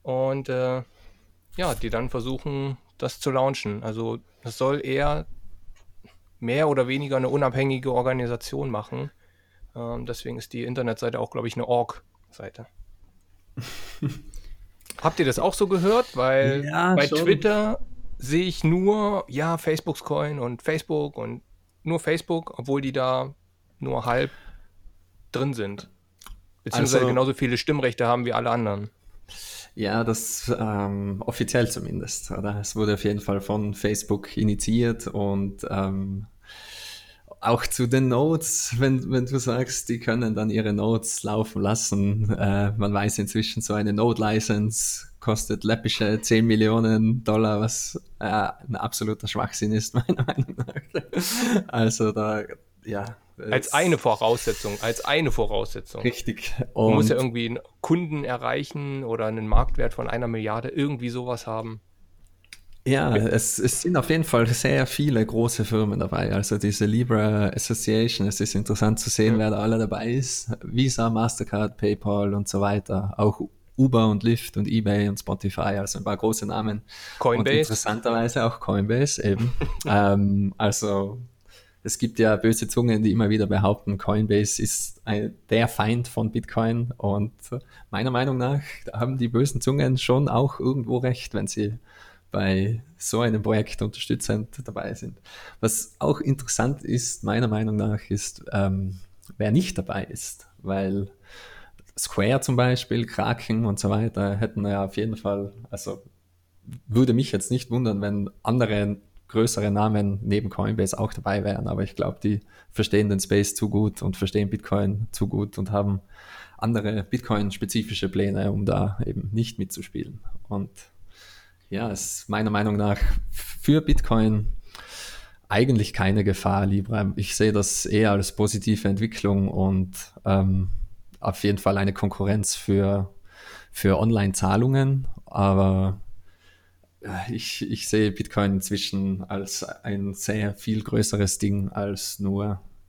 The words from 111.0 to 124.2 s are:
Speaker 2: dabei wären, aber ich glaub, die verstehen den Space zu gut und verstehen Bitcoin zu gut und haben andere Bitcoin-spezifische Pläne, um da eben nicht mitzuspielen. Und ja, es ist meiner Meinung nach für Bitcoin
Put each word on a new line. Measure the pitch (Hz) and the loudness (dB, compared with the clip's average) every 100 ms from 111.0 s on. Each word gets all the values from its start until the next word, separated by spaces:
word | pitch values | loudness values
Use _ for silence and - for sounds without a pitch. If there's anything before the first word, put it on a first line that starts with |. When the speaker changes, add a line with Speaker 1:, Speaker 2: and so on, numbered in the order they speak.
| 107 | -4
Speaker 2:
dabei | - 101 101 | -4 -2 -2
wären, | 98 - - | 0 -2 -2
aber | - | -2
ich | 98 - | -4 -2
glaub, | - - | -4 -2
die | 104 101 - - - | -2 -2 -4 -20 -10
verstehen | - 107 101 107 | -2 2 4 4
den | 95 | 0
Space | - 101 98 - | 2 2 2 0
zu | 107 | 0
gut | 101 107 - | 2 0 0
und | 95 95 | -4 -2
verstehen | 98 104 101 | 0 0 0
Bitcoin | 104 - 101 98 104 113 | -2 -2 0 2 0 -4
zu | - 98 | -2 -2
gut | 104 104 - | 0 -4 -4
und | 95 | -2
haben | 104 101 98 - - - - - - | 0 2 -2 -6 -20 -20 -20 -20 -4
andere | 110 117 104 107 | 0 0 0 -2
Bitcoin-spezifische | 95 127 - 104 101 - 101 117 110 104 95 | -2 -4 0 0 0 -4 -2 -2 -2 -4 -2
Pläne, | 98 101 98 101 | 0 0 0 0
um | 101 98 | 0 0
da | 95 98 98 - | 2 0 -2 -4
eben | - 98 | -4 -2
nicht | 107 113 - | -2 -2 -4
mitzuspielen. | 95 - - - - - - - - | -8 -8 -10 -8 -8 -10 -8 -8 -6
Und | 101 98 - - - - - - - - _ _ | -6 -6 -12 -20 -20 -20 -20 -20 -20 -20 _ _
ja, | 101 113 | -6 -4
es | 98 - - | -6 -8 -10
ist | - | -4
meiner | 101 110 | -2 2
Meinung | 104 107 104 | 2 2 2
nach | 104 101 - - - | 2 4 4 4 0
für | - - - - 151 | -6 -6 -2 4 4
Bitcoin | 156 151 - 117 | 6 4 6 4